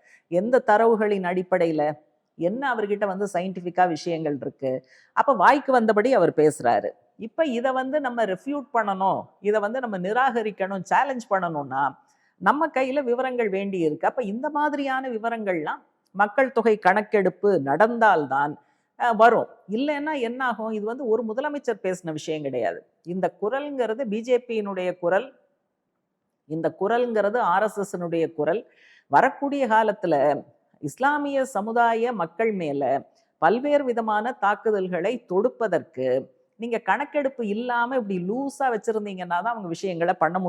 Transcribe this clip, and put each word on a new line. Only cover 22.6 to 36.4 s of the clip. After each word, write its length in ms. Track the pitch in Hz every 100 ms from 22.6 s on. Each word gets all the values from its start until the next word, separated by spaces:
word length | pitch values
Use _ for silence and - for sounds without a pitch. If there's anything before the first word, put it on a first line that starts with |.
| 104 85 - _
இந்த 340 | 165 185 175 -
குரல்ங்கிறது 600 | 208 262 294 269 240 233
பி 160 | 240 214
ஜே 240 | 233 247 247
பியினுடைய 500 | 220 202 185 180 180
குரல், 420 | 170 190 269 - _ _ _ _ _ _ _ _ _ _
இந்த 300 | - 160 160 156
குரல்ங்கிறது 560 | 196 233 247 220 202 240
ஆர் 260 | 196 185
எஸ் 340 | 214 202 190 180
எஸ்னுடைய 360 | 175 165 156
குரல். 340 | - 147 202 - _ - _ -
வரக்கூடிய 600 | 139 262 262 285 285 247
காலத்துல 760 | 220 214 208 180 147 143 139 - _ _ _
இஸ்லாமிய 640 | 147 - 262 294 285 277
சமுதாய 680 | 262 202 214 233 233 226 233
மக்கள் 400 | 226 175 - 226
மேல 500 | 196 156 139 131 135 - _ _ -
பல்வேறு 460 | 160 233 294 285
விதமான 480 | 262 233 220 208 233
தாக்குதல்களை 920 | - 202 208 226 208 185 180 190 254 -
தொடுப்பதற்கு 1000 | 185 240 - 220 165 120 127 131 127 120 _